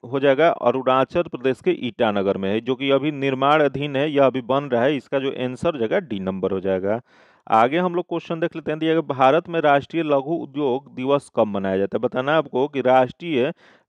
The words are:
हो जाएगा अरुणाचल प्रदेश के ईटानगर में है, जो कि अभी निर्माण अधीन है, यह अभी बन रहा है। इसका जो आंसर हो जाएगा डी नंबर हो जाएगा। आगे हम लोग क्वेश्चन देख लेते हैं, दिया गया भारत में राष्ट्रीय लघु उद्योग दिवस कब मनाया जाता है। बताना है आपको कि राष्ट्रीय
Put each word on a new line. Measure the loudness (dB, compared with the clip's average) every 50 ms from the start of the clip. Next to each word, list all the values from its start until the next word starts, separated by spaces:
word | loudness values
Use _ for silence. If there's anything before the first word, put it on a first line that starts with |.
| -12 -4
हो | -4 0
जाएगा | 2 4 4 6 4 2
अरुणाचल | 2 2 0 0 0 2 2 2 2 2 2 0 0 -4
प्रदेश | -4 -4 -6 -4 -2 -2 -2 0
के | 0 -2
ईटानगर | -2 -2 -4 -8 -2 0 0 0 2 0 0 0 0 0
में | 0 -2
है, | -2 -2
जो | -2 -2 -4
कि | -2 0 0
अभी | 2 2 2 -2
निर्माण | -4 -2 -2 -2 -2 0 2 2 4 4
अधीन | 2 2 0 -2 -6 -4 -2
है, | -2 -2 0
यह | 2 4 2
अभी | 2 2 0
बन | -4 0 -2 -2 0
रहा | 0 0 0 2
है। | 2 0
इसका | -2 -4 _ -4 -4
जो | -4 -4
आंसर | -6 -4 -6 -6 -6 -4 -4 -4 -2
हो | -2
जाएगा | -2 -2 -2 -2
डी | -4 -4 -8 -6
नंबर | -4 -4 -4 -2 -2 -2
हो | -2 -2
जाएगा। | -2 -2 -2 -2 0 -2 -4 -4 -6 _ _ _ _ _ _ _ _ 0
आगे | 2 4 4 4 2 0
हम | -2 -2 -2
लोग | -4 -6
क्वेश्चन | _ -6 -8 -6 -6 -6 -4
देख | -4 -4 _
लेते | -6 -8 -6
हैं, | -6 -4
दिया | -2 0 0
गया | 0
भारत | 0 -4 0 4 4 6 6 4 0 -2
में | -6 0
राष्ट्रीय | 4 4 4 4 2 -2 -6 -4 0
लघु | 0 0 0 0 -2 -6
उद्योग | -6 -6 -8 -6 -4 -2 -2 -2 -2 -4 -10 -12
दिवस | -8 -2 0 0 0 0 -4 _
कब | 0 0 0
मनाया | 0 -4 -2 0 0 0
जाता | 0 -2 -2 -4
है। |
बताना | -4 -2 -4 -2 -2 0
है | 0 0
आपको | 0 0 -2 -2 -2 -2
कि | -2 -2
राष्ट्रीय | 2 4 4 4 4 2 -2 _ -8 -4 -2 0 0 0 -2 _ _ _ _ _ _